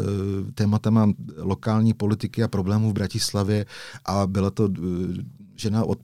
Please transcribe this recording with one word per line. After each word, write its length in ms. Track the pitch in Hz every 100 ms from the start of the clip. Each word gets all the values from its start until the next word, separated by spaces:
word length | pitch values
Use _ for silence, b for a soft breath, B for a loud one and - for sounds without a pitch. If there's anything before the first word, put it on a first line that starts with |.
| 98 101 98 98 98
tématama 540 | - 104 104 110 110 107 95 - 76
lokální 580 | 87 101 - 110 113
politiky 480 | 110 104 107 101 -
a 60 | 113
problémů 420 | 101 92 107 110
v 20 |
Bratislavě 720 | 101 95 110 - 104 98 104 101 B B B
a 220 | - 98 95
byla 240 | 98 98
to, 180 | - 104
eh, 100 | 92 90 87 90 92 - - - -
žena 280 | 107 107
od 140 | 113 -